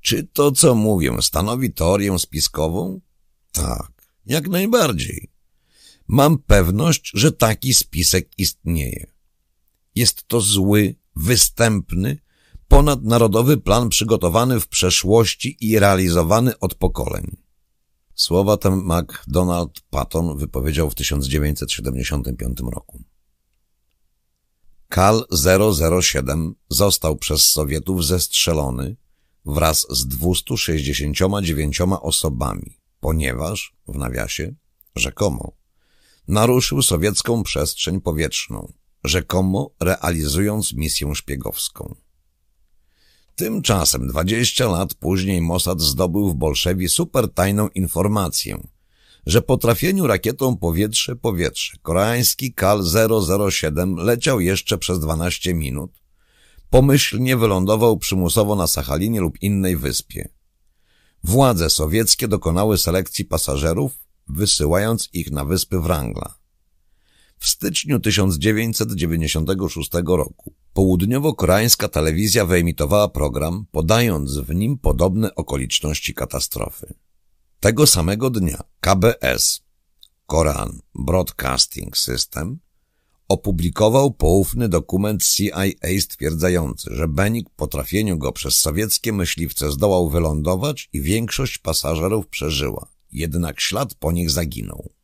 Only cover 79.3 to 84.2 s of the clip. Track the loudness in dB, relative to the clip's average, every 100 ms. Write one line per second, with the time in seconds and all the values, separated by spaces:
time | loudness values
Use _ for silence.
79.3 | 0 -2 -2 _ _ _ _ _ _ _
80.3 | 2 2 0 -6 -10 _ -8 0 0 0
81.3 | -4 -4 -2 -2 -4 -8 -6 -4 -4 -4
82.3 | -6 -6 -8 _ _ _ _ _ _ _
83.3 | -2 0 -2 -2 2 4 4 2 2